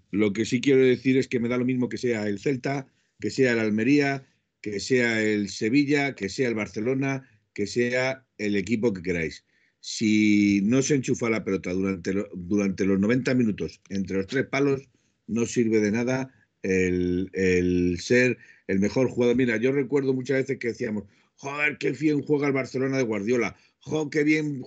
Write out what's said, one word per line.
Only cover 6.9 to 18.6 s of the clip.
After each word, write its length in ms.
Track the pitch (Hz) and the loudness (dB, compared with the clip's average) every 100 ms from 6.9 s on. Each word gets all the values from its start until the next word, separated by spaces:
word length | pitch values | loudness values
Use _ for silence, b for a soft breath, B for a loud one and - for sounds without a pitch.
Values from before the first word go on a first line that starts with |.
| 135 139 135 b b b | -2 -2 -4 b b b
que 120 | - 101 | -8 -4
sea 580 | 120 120 127 131 131 _ - | 0 0 0 -2 -4 _ -6
el 180 | 104 101 | -2 -2
equipo 360 | 92 117 117 | 0 0 0
que 80 | 92 | -2
queráis. 420 | 85 87 78 - _ _ _ _ | -2 -2 -2 -6 _ _ _ _
Si 800 | - - 107 107 107 104 101 101 | -12 -2 2 4 4 6 4 4
no 200 | 101 131 | 4 2
se 100 | 131 143 | 2 0
enchufa 340 | - 123 117 | 0 -2 0
la 120 | 110 | -2
pelota 300 | 107 92 90 | -2 -4 -2
durante 400 | 92 98 95 90 | -2 -2 -2 -4
lo, 160 | 98 - 92 | -4 -4 -8
durante 500 | 87 104 98 92 95 | -2 0 0 0 0
los 140 | 95 | 2
noventa 340 | 104 127 131 | 2 2 2
minutos 480 | 127 113 90 82 - - | 2 0 -2 -6 -10 -8
entre 280 | 98 90 95 | -6 -4 -4
los 100 | 92 | -2
tres 180 | 135 - | -4 -2
palos, 420 | 135 139 135 - _ _ _ - | 0 0 0 -6 _ _ _ -6
no 220 | 113 117 | -4 -2
sirve 320 | 123 110 110 | 0 2 2
de 120 | 104 | 2
nada 400 | 113 123 131 131 b b _ | 0 0 -2 -4 b b _
el, 680 | 101 92 92 90 90 90 92 | -2 2 2 0 0 -2 -4
el 640 | - 92 90 90 90 90 87 | -2 2 2 2 2 2 0
ser 380 | - 123 123 113 b b | 2 2 2 0 b b